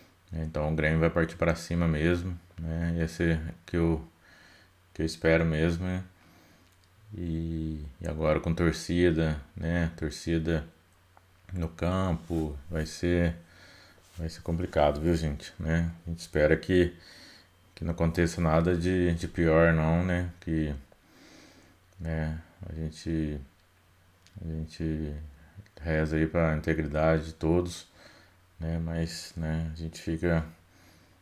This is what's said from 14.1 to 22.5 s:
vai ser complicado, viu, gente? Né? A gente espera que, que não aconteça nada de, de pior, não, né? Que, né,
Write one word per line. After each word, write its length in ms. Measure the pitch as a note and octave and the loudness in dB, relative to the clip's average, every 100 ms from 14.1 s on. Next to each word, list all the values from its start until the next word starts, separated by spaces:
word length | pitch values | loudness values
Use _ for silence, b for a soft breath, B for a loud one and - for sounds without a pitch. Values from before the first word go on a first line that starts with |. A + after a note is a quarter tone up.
| - | -10
vai 100 | E2 | -8
ser 140 | - | -8
complicado, 580 | - E2+ F2+ D#2+ D2+ D2 | -4 -4 0 2 4 4
viu, 140 | D#2+ | 2
gente? 400 | E2 D#2 C#2+ - - | 2 0 -4 -10 -8
Né? 320 | D#2+ E2 E2+ - | -2 0 0 -4
A 60 | F2 | -8
gente 80 | E2 | -10
espera 380 | - D#2 D2+ - | -4 2 4 4
que, 360 | - F2+ F2 B B B B B B _ - - | 4 4 4 B B B B B B _ -20 -8
que 80 | |
não 80 | E2+ | -6
aconteça 480 | E2+ E2 E2+ E2 - | 0 0 2 0 2
nada 360 | E2 D#2+ E2+ F2 | 2 4 4 2
de, 380 | F2 F#2 F2 | 2 2 2
de 140 | E2 E2+ | 0 -2
pior, 440 | - E2 D#2 E2+ | 0 4 6 6
não, 320 | D#2+ D#2 E2+ | 6 4 2
né? 260 | F#2 F2 F2 - | 2 0 -2 -6
Que, 340 | - D#2+ D#2 C#2+ - _ B B B B B B B B _ - | -4 -2 -2 -4 -12 _ B B B B B B B B _ -10
né, 400 | E2 D#2+ D#2 D#2+ - | -6 -2 -2 -4 -10